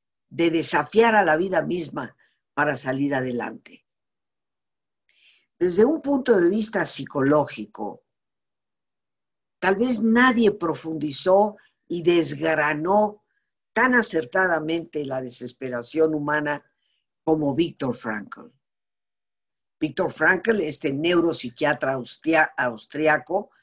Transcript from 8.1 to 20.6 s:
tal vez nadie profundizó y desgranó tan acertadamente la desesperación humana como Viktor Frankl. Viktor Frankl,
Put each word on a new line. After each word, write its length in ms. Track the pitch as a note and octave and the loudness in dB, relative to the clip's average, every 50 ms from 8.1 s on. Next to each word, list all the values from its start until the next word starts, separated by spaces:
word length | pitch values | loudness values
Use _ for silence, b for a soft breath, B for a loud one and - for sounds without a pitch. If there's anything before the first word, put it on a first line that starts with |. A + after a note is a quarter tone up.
| _ _ _ _ _ _ _ _ _ _ _ _ _ _ _ _ _ _ _ _ _ _ _ _ _ _ _ _ _ _ | _ _ _ _ _ _ _ _ _ _ _ _ _ _ _ _ _ _ _ _ _ _ _ _ _ _ _ _ _ _
tal 160 | - F#3 G3 | 0 0 2
vez 260 | G3+ A#3+ B3+ A#3+ G#3 | 2 0 0 0 0
nadie 520 | A3 A3+ A3+ A#3+ B3+ C4 A3 A#3+ A3+ G3 G3+ | 2 2 4 6 6 4 4 4 4 2 2
profundizó 1040 | - E3+ D#3+ C#3+ - - D#3+ D#3+ D3+ D3+ D3+ C3+ - - F#3 F#3 G3 G#3 G#3 G3+ b b b b b _ | 0 -2 -4 -4 -4 -6 -8 -6 -6 -6 -6 -6 -2 0 4 4 4 4 2 -2 b b b b b _
y 160 | - E3+ F3 | -8 -8 -2
desgranó 1200 | D#3 F3 F3 E3+ D#3 C#3 D3 C#3 D#3+ E3 D#3 D3+ D3 D3+ D3+ D3 D#3+ F3+ G3+ G#3 G#3+ G#3 G#3 - _ _ _ _ _ _ _ _ _ _ - | 2 2 2 2 2 0 -4 -4 -2 -2 0 0 0 0 -2 -2 0 2 2 2 2 0 -2 -8 _ _ _ _ _ _ _ _ _ _ 0
tan 200 | A3 B3 C4 B3 | 0 2 4 4
acertadamente 1080 | A#3+ G#3+ - F3 D#3+ D#3+ - - F#3+ F#3 F3+ E3 D#3 D3+ D#3 E3 E3+ D#3+ - - D3+ C#3+ | 2 2 0 -2 -4 -4 -2 -2 0 0 0 0 -2 -2 -2 -4 -4 -6 -6 -8 -8 -8
la 180 | C3+ C3 C3 | -6 -6 -8
desesperación 920 | C3 B2 A#2+ - B2+ A#2 - - C3+ B2+ B2 A#2+ A#2 - - D#3+ D#3+ D#3+ D#3 | -8 -10 -12 -12 -12 -14 -12 -10 -10 -8 -8 -8 -8 -4 0 2 2 2 2
humana 480 | D3 D3 D3 D3+ D3+ D3 D3 D3 C#3+ - _ _ _ _ _ _ _ _ _ _ _ - | 0 -2 -2 -2 -2 -2 -2 -6 -6 -10 _ _ _ _ _ _ _ _ _ _ _ -2
como 280 | D#3+ D#3+ D#3 D3 C#3 B2 | 0 0 0 0 0 0
Viktor 400 | D#3 E3+ D#3+ - - C#3 B2+ A#2+ | 0 -2 -2 -4 -6 -6 -6 -6
Frankl. 540 | - - A2+ G#2+ G#2 F#2+ - - - - - _ _ _ _ _ _ _ _ _ _ _ _ _ _ _ _ _ _ _ _ _ _ _ _ _ - | -6 -6 -8 -8 -8 -10 -14 -18 -20 -20 -20 _ _ _ _ _ _ _ _ _ _ _ _ _ _ _ _ _ _ _ _ _ _ _ _ _ -6
Viktor 280 | D#3 D#3 - - F3 - | -6 -4 -2 -4 -4 -4
Frankl, 520 | - - D#3 E3+ F#3+ F3 - A3+ A3 G3+ | -2 0 2 2 2 2 0 0 0 0